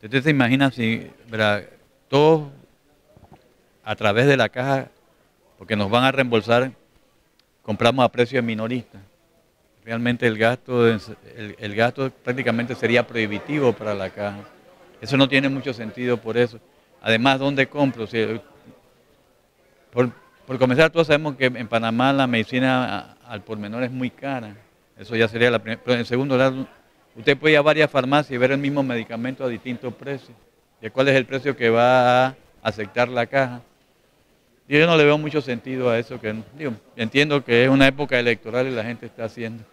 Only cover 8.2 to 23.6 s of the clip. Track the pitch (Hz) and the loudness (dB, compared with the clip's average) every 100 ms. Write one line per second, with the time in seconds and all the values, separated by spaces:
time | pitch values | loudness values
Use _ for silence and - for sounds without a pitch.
8.2 | 120 131 117 110 113 123 113 101 98 _ | 0 0 -2 -4 -4 -6 -8 -20 -20 _
9.2 | _ _ _ _ _ _ 113 117 120 120 | _ _ _ _ _ _ -10 -4 -2 0
10.2 | 120 107 113 123 - 123 117 110 104 107 | 0 2 2 0 -4 2 2 2 -6 -20
11.2 | 104 117 107 - 107 101 123 120 135 - | -20 -16 -14 -10 -8 0 0 0 -8 -6
12.2 | - 127 123 117 120 120 113 120 117 117 | -8 -4 -2 -2 -4 -4 2 2 0 -4
13.2 | 107 101 - 151 131 104 107 101 95 - | -4 -4 -6 0 0 0 -6 -6 -8 -6
14.2 | 101 101 95 _ _ _ - _ 110 135 | -8 -8 -18 _ _ _ -20 _ -4 2
15.2 | 135 135 139 135 139 117 110 123 123 117 | 2 2 0 -4 -8 -10 -12 -6 -4 -4
16.2 | 113 113 120 117 _ _ _ _ 107 113 | -2 0 0 -2 _ _ _ _ -2 2
17.2 | 127 135 139 139 131 147 143 117 110 117 | 2 2 0 0 -2 0 -2 -2 -6 -4
18.2 | 107 110 - _ - - _ _ _ _ | -4 -4 -12 _ -20 -20 _ _ _ _
19.2 | _ _ _ _ _ _ _ 120 123 - | _ _ _ _ _ _ _ -2 -2 -2
20.2 | _ _ - 131 127 123 160 165 156 147 | _ _ -14 0 2 4 2 2 2 2
21.2 | 156 135 131 123 113 113 113 113 131 139 | 0 -2 -2 -2 -4 -2 0 0 2 2
22.2 | 131 117 107 127 131 127 123 98 - - | 0 0 -2 -2 0 0 -2 -6 -12 -20
23.2 | 120 110 95 107 | -16 -16 -12 -12